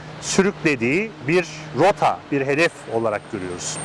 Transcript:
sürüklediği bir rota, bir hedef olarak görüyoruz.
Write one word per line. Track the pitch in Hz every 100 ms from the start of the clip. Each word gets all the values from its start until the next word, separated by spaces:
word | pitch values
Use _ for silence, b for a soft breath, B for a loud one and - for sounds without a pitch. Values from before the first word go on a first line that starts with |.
| B B
sürüklediği | - - 190 156 156 135 117 160 220 - 123
bir | 175 170 - - 120
rota, | 180 202 147 87 -
bir | 143 135
hedef | 143 165 - -
olarak | 113 113 104 -
görüyoruz. | 107 92 87 - -